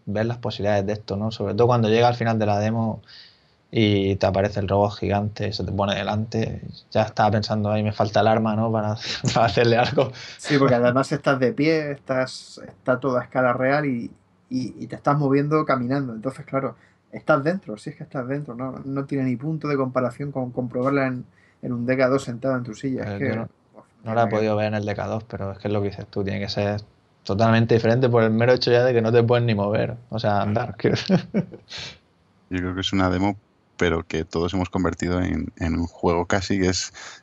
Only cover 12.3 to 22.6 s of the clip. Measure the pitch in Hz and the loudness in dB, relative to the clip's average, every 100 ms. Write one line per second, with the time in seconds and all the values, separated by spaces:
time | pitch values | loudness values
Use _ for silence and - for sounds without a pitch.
12.3 | - - - - - - 123 139 123 120 | -6 -18 -20 -20 -6 -2 0 0 -2 -2
13.3 | 135 127 123 131 147 143 120 - - _ | 0 2 2 2 2 0 -4 -6 -14 _
14.3 | _ _ 127 104 - 123 110 - 143 139 | _ _ -6 -6 -10 -12 -4 0 2 2
15.3 | 139 147 156 151 131 120 143 131 110 135 | 2 2 0 0 -2 -2 -4 -4 -6 -8
16.3 | 131 139 135 131 - _ _ _ 113 - | -10 -6 -4 -4 -8 _ _ _ -6 0
17.3 | 151 143 190 - 104 - - 147 147 123 | 2 0 -4 -8 -12 -12 -14 -10 -8 -6
18.3 | 143 139 117 131 131 139 139 139 139 131 | -6 -8 -10 -10 -10 -8 -6 -4 -2 -2
19.3 | 123 147 160 147 139 127 127 123 - 143 | -2 -4 -4 -2 0 0 0 -2 -4 -8
20.3 | 135 123 123 123 123 131 139 131 127 - | -6 -6 -4 -4 -2 0 2 0 -2 -10
21.3 | _ _ _ 131 120 120 131 127 135 139 | _ _ _ -6 -2 0 2 4 2 -2
22.3 | 123 135 127 | -6 -4 -2